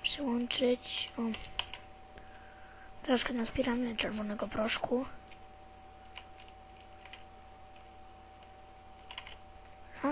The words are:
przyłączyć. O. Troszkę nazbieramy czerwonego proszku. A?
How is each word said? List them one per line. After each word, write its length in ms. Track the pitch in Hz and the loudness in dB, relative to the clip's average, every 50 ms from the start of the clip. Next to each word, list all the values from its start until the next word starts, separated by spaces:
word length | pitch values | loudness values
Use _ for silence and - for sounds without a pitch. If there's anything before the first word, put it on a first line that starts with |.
| - | 4
przyłączyć. 1080 | - - - 294 262 233 240 240 240 - - 269 247 247 247 - - - - - - - - | 2 2 4 4 4 4 4 4 4 6 6 8 8 8 6 4 0 2 2 2 0 0 0
O. 40 | 233 226 220 - - - - - - - - - - - - - - - - - - - - - - - - - - - - - - - - - - | 2 2 2 0 -4 -6 -2 -4 -4 -4 -4 -10 -12 -14 -14 -14 -14 -14 -14 -14 -12 -12 -14 -14 -14 -14 -14 -14 -14 -14 -14 -14 -14 -14 -12 -6 4
Troszkę 300 | - 262 240 - - 247 | 6 6 8 8 6 4
nazbieramy 600 | 247 233 233 - - 247 262 240 247 254 240 226 | 4 2 2 4 4 6 6 6 6 4 2 2
czerwonego 520 | 214 - 196 208 214 214 208 208 214 - 202 | 2 2 2 4 2 2 0 2 0 0 0
proszku. 580 | - - 220 233 - - - - 254 240 269 - - - - - - - - - - - - - - - - - - - - - - - - - - - - - - - - - - - - - - - - - - - - - - - - - - - - - - - - - - - - - - - - - - - - - - - - - - - - - - - - - - - - - - - - - - - - - - - - - - - - | 4 4 6 6 6 6 6 6 4 4 4 2 -4 -8 -10 -12 -14 -14 -14 -14 -14 -14 -14 -16 -14 -16 -16 -16 -16 -14 -14 -12 -12 -12 -12 -12 -14 -14 -14 -14 -14 -14 -16 -16 -16 -16 -16 -16 -16 -14 -14 -14 -14 -14 -14 -14 -14 -16 -16 -16 -14 -14 -14 -14 -14 -14 -14 -16 -14 -14 -14 -14 -14 -16 -16 -16 -16 -16 -16 -16 -16 -16 -16 -16 -16 -16 -16 -16 -16 -14 -14 -10 -10 -8 -8 -8 -12 -12 -12 -14 -14 -14 -14 -14 -14 -14 -14 -12 -8 2 4
A? 40 | 277 | 4